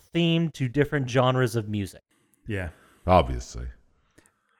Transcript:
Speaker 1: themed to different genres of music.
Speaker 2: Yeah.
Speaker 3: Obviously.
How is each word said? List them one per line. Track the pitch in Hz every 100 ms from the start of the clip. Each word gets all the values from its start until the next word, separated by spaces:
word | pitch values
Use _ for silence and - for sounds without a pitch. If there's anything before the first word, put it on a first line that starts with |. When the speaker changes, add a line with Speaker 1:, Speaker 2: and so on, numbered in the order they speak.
| _
Speaker 1:
themed | 170 170 165 165 -
to | 131
different | 139 139 147 127
genres | 123 127 131 127 117
of | 107
music. | 104 95 - _ _ _ _ -
Speaker 2:
Yeah. | 101 85 - _ _ -
Speaker 3:
Obviously. | 90 62 62 - 60 64 - _ _ _ _ _ _ _